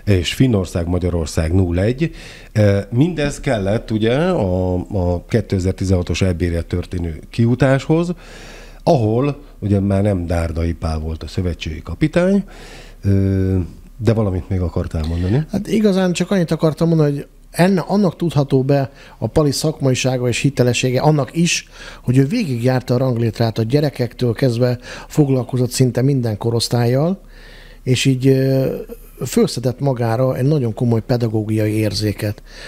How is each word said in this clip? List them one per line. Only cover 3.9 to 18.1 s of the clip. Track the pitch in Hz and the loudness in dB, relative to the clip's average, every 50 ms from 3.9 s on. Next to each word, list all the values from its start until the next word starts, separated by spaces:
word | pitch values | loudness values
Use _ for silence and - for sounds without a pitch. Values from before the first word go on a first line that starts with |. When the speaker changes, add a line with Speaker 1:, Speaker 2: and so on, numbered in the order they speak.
Speaker 1:
ugye | 110 104 110 113 123 | -2 0 2 2 2
a, | 143 170 190 180 156 107 92 90 92 92 92 90 | 2 2 0 0 0 0 0 0 0 0 0 0
a | 92 - - 107 95 87 87 87 85 - | -2 -2 -4 -2 -2 0 0 0 -2 -2
kétezer-tizenhatos | - - 110 - - 98 95 87 95 92 - 98 92 95 87 87 - 87 - | 0 0 0 0 0 -2 0 0 -2 -2 -2 0 2 2 2 0 -2 -2 0
E | 95 92 87 | 0 0 0
B-re | 82 90 85 85 85 | 0 -2 -2 -2 -4
történő | 82 - - 87 85 - 95 87 85 82 76 - - - | -4 -4 -4 -4 -4 -6 -6 -6 -6 -6 -8 -10 -14 -6
kijutáshoz, | - - 117 117 123 120 139 131 135 135 - - 156 165 175 175 170 - - - - - - - - - - - - - - | -2 0 2 2 2 2 2 2 2 2 2 0 0 0 0 -2 -6 -8 -12 -18 -20 -20 -20 -20 -20 -20 -20 -20 -20 -4 0
ahol | - 165 127 110 107 110 120 139 147 139 - - - - - | 2 2 2 2 2 2 0 0 -2 -4 -6 -12 -20 -12 -6
ugye | 110 98 101 98 | -2 0 2 2
már | 95 101 98 98 | 2 2 2 2
nem | 101 104 98 90 87 | 2 2 0 0 -2
Dárdai | 82 87 85 82 82 80 82 85 85 80 | -2 -2 -2 -2 -2 -2 -2 -2 -2 -2
Pál | - 92 82 80 80 | -4 -4 -4 -4 -4
volt | 78 80 78 - 82 | -6 -6 -8 -8 -10
a | |
szövetségi | 78 - - 90 87 78 - - 82 78 78 | -8 -6 -4 -4 -4 -4 -6 -8 -8 -8 -8
kapitány, | - - 82 - 156 156 - 170 180 185 202 202 196 - - - - - - - - - - - | -10 -10 -4 -2 -2 0 0 0 2 2 2 0 -2 -4 -10 -20 -20 -20 -20 -20 -20 -20 -16 -4
ö, | - 101 98 98 95 95 95 95 95 95 95 92 85 76 - - - - - | -2 0 2 2 2 2 2 0 2 2 0 0 -2 -4 -8 -16 -20 -20 -14
de | - 110 113 110 | -4 0 0 2
valamit | 113 107 98 92 92 - - | 2 0 0 -2 -4 -4 -4
még | 98 92 | -2 -2
akartál | 90 82 - 95 78 - - 82 80 | -2 -2 -2 -4 -4 -4 -4 -4 -4
mondani? | 82 85 85 90 92 110 147 156 - | -2 -2 -2 0 0 0 0 -2 -2
Speaker 2:
Hát | - 196 214 | -6 -6 -4
igazán | - - 226 214 208 185 185 185 180 | -2 0 2 2 2 2 2 0 0
csak | 170 - 180 - | -2 -2 -2 0
annyit | 208 190 170 - | 0 0 0 0
akartam | 165 151 - 160 139 - 165 | 0 0 0 0 0 0 0
mondani, | 170 165 160 151 147 | 2 2 2 2 2
hogy | 143 139 - - - - - - | 0 -4 -8 -12 -18 -20 -20 -6
enne-, | - - 170 190 202 170 - | 0 2 2 4 2 2 0
annak | - 185 208 202 165 | 0 0 2 2 0